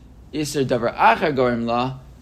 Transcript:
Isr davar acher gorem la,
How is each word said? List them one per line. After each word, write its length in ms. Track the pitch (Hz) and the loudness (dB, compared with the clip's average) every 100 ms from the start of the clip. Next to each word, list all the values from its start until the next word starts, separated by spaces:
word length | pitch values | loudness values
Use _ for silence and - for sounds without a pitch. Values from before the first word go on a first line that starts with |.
| - - - | -20 -20 -12
Isr 320 | 147 147 147 131 | -8 -4 -2 0
davar 300 | 123 117 - | 0 0 2
acher 380 | 202 - 160 | 2 4 0
gorem 320 | 131 123 120 117 | 0 0 0 -2
la, 320 | 120 131 135 - - | -2 -2 -6 -16 -20